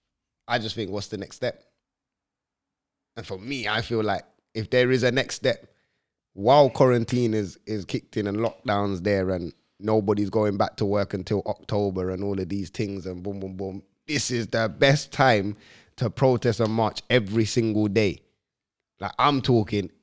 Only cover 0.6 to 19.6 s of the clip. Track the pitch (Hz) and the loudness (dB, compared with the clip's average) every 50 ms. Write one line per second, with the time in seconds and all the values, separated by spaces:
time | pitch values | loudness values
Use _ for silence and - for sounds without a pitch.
0.6 | 107 107 92 104 110 90 95 104 95 - - 98 98 - - - - 120 - - | -2 -4 -6 -6 -6 -6 -6 -8 -8 -8 -8 -10 -10 -10 -10 -6 -6 -6 -6 -6
1.6 | _ _ _ _ _ _ _ _ _ _ _ _ _ _ _ _ _ _ _ _ | _ _ _ _ _ _ _ _ _ _ _ _ _ _ _ _ _ _ _ _
2.6 | _ _ _ _ _ _ _ _ _ _ _ 117 - - 120 110 101 123 143 135 | _ _ _ _ _ _ _ _ _ _ _ -16 -14 -12 -12 -10 -10 -8 -8 -6
3.6 | 113 104 107 110 113 - 120 113 107 104 98 87 - _ _ _ _ _ - 113 | -4 -2 -2 -2 -2 -2 -2 0 0 0 -2 -2 -4 _ _ _ _ _ -8 -8
4.6 | 107 - - 127 127 123 131 127 110 123 120 135 127 - - - - 131 117 - | -4 0 2 4 4 4 4 2 2 2 2 0 -2 -4 -4 -4 -2 -2 -2 -2
5.6 | - - _ _ _ _ _ _ _ _ _ _ _ _ - 95 98 113 135 147 | -6 -20 _ _ _ _ _ _ _ _ _ _ _ _ -10 -2 2 6 6 6
6.6 | 143 131 - - 139 127 123 120 113 - - 123 123 117 107 110 104 90 - - | 6 6 4 4 4 4 4 4 2 0 0 0 2 2 2 0 -2 -4 -6 -12
7.6 | _ - 107 107 90 - - 120 - _ - 113 104 101 98 107 113 113 - - | _ -6 -6 -6 -6 -4 -6 -6 -6 _ -6 -4 -4 -2 -2 -2 -2 -2 -4 -6
8.6 | - - 104 101 101 101 98 90 85 104 101 98 95 92 92 90 85 82 - _ | -4 -2 0 0 0 0 -2 -2 0 0 2 2 0 0 -2 -4 -4 -8 -12 _
9.6 | _ _ _ - 95 104 110 110 101 98 107 101 104 95 95 110 107 104 101 101 | _ _ _ -8 -2 0 2 2 2 2 0 0 0 -2 0 0 0 0 0 0
10.6 | 107 98 - - 110 98 101 104 98 - - 98 90 - 107 101 - - 101 - | 0 -2 -2 -2 -2 -2 0 0 -2 -2 -4 -6 -4 -2 -4 -4 -2 -4 -8 -10
11.6 | - - 107 104 104 101 92 92 92 92 92 90 101 101 101 95 92 85 98 101 | -8 -4 -2 0 0 0 -2 -2 -4 -4 -4 -4 -4 -4 -4 -4 -4 -4 -6 -6
12.6 | 95 85 - - 113 101 101 98 85 92 90 90 90 101 98 98 95 95 95 92 | -6 -8 -6 -6 -6 -6 -6 -8 -10 -10 -10 -10 -8 -10 -8 -8 -10 -10 -10 -8
13.6 | 98 95 92 98 - _ _ _ _ - 151 143 - - 127 120 113 95 - 117 | -8 -8 -10 -10 -14 _ _ _ _ -6 -4 -4 -2 -2 -4 -4 -4 -2 -2 -2
14.6 | 113 110 - - 139 139 139 147 - - - - 139 131 120 104 95 104 104 - | -2 -2 0 2 4 4 4 4 0 -4 0 2 4 6 6 4 2 0 -6 -8
15.6 | - - - - _ _ _ - 127 110 - - 139 131 127 117 - 123 110 - | -12 -20 -20 -20 _ _ _ -4 -4 -4 0 2 4 4 4 4 2 0 0 2
16.6 | 117 107 107 113 113 104 - - - - 120 127 107 95 104 117 110 101 - 127 | 0 0 2 2 0 0 -2 -4 -2 0 2 2 2 2 0 0 0 0 2 0
17.6 | 113 113 107 107 107 104 95 110 107 101 - - _ _ _ _ _ _ _ _ | 0 2 2 2 2 2 2 2 2 2 0 -4 _ _ _ _ _ _ _ _
18.6 | _ _ _ _ _ _ _ - 98 98 - - 120 143 143 139 - - 127 117 | _ _ _ _ _ _ _ -12 -10 -8 -2 2 2 2 2 2 2 2 2 2